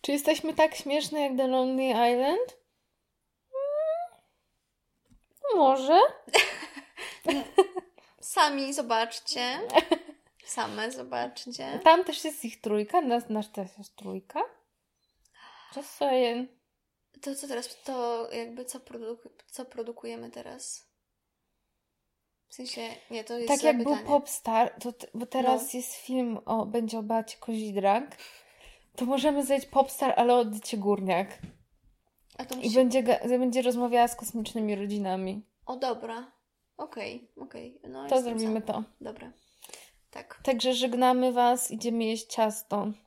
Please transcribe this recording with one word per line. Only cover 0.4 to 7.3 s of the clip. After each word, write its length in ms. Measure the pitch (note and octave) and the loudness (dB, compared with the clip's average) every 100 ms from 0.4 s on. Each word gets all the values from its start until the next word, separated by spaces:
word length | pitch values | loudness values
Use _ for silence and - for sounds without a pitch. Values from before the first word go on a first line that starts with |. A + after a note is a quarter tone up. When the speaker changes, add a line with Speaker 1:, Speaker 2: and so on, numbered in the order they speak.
| D#4+ | 0
Speaker 1:
tak 220 | D#4+ D#4 - | 4 2 2
śmieszne 460 | C#4+ D4 C#4+ D4+ | -2 -2 0 -2
jak 160 | C#4 B3+ | 0 0
The 100 | C4 | 2
Lonely 360 | C4 B3+ C4 C4 | 2 2 0 0
Island? 680 | A3+ A#3+ B3 C4+ F#4+ B4 - _ _ _ _ _ _ _ _ _ | 2 4 4 2 0 -2 -8 _ _ _ _ _ _ _ _ _
Mm, 680 | C5 C#5 D5 D#5 E5 F5 _ _ _ _ _ _ _ _ _ _ _ _ _ C#5+ G#4 | -6 -4 -2 -2 -4 -6 _ _ _ _ _ _ _ _ _ _ _ _ _ 0 6
może. 440 | C4+ C4 C4 E4+ C#5 - - - - - - C#4 - - - - | 6 6 6 8 8 2 2 4 4 -4 -14 -16 -20 -16 -16 -6
Speaker 2:
<laughs> 180 | - | -2